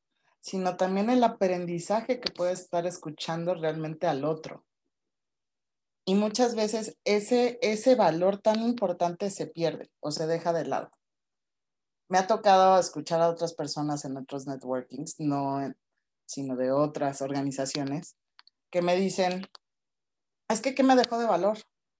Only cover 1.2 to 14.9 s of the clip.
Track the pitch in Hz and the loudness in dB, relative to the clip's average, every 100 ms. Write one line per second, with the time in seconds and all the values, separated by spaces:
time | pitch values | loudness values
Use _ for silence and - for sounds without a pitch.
1.2 | 233 - 190 180 175 170 - 208 233 240 | 2 2 0 0 -4 -6 -2 -4 -2 -4
2.2 | 214 - 180 180 - 175 175 175 160 151 | -4 -4 -4 -4 -4 -4 -4 -6 -12 -10
3.2 | - 165 170 180 160 160 156 156 175 139 | -6 -4 -2 -2 -2 -4 -6 -4 -2 -2
4.2 | 147 160 - - _ _ _ _ _ _ | -2 -4 -6 -16 _ _ _ _ _ _
5.2 | _ _ _ _ _ _ _ _ - 196 | _ _ _ _ _ _ _ _ 0 2
6.2 | 214 202 240 220 214 220 226 - - 208 | 2 2 0 2 -2 -2 -6 -8 0 0
7.2 | 208 247 240 240 202 214 262 254 180 160 | 2 2 2 0 -2 0 4 6 6 4
8.2 | 180 196 220 220 233 240 190 175 175 175 | 0 2 0 0 0 0 -2 0 -2 -2
9.2 | 202 196 156 - 165 156 - _ 151 147 | -6 -4 -8 -2 -2 -2 -12 _ -8 -4
10.2 | 160 165 170 170 131 113 - _ _ _ | -2 -2 0 -2 0 -4 -6 _ _ _
11.2 | _ _ _ _ _ _ _ _ - 185 | _ _ _ _ _ _ _ _ -2 0
12.2 | 185 220 208 190 190 190 180 151 151 165 | 2 2 6 8 8 6 4 -4 -2 2
13.2 | 170 165 165 165 147 151 147 147 143 135 | 2 2 -4 -4 -8 -4 -4 -4 -6 -10
14.2 | 131 139 135 135 123 127 127 | -8 -8 -8 -10 -6 -6 -6